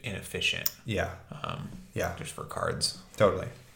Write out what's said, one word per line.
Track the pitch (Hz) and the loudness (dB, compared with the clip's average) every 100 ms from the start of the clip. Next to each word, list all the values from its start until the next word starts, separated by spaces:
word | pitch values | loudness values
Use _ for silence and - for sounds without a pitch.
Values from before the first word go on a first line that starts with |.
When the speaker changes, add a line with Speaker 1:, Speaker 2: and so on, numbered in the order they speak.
Speaker 1:
inefficient. | - 95 90 90 - - - - | -6 -6 -6 -2 0 0 -2 -4
Speaker 2:
Yeah. | - 95 85 - - - | -2 2 2 -2 -10 -6
Speaker 1:
Um, | - - - - - | -6 -4 -6 -10 -6
Speaker 2:
Yeah. | - 87 85 | 0 0 -2
Speaker 1:
just | - | -8
for | - | -8
cards. | - - 85 - - - - - | -6 0 0 2 0 -2 -12 6
Speaker 2:
Totally. | 104 90 - - - | 6 6 -2 -8 -16